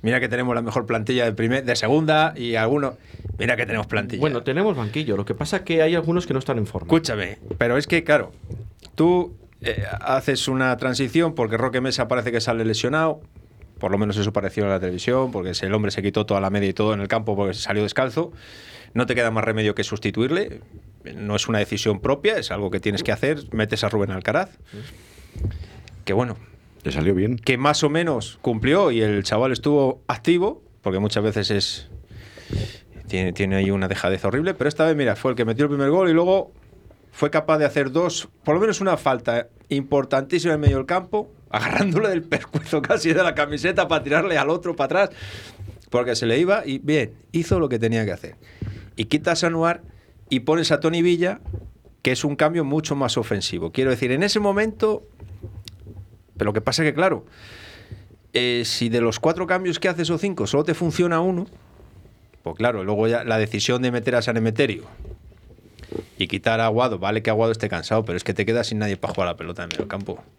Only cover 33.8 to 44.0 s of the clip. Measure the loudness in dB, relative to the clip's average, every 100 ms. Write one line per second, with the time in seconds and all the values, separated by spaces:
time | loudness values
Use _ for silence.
33.8 | 0 0 0 0 0 0 -2 0 -2 2
34.8 | 2 2 0 0 -2 0 0 2 2 2
35.8 | 2 4 4 4 4 2 2 -10 -20 -20
36.8 | -20 -20 -20 -2 2 2 2 2 4 2
37.8 | 0 2 0 -2 -10 _ 0 2 4 2
38.8 | 0 2 2 0 0 -2 -2 -12 -4 -2
39.8 | 2 0 2 0 2 0 2 4 4 2
40.8 | 0 -2 0 -4 -4 -14 -4 -2 0 0
41.8 | 2 2 2 0 -2 -4 -2 -6 -2 -2
42.8 | 2 0 2 2 2 2 -2 0 0 2
43.8 | 2 0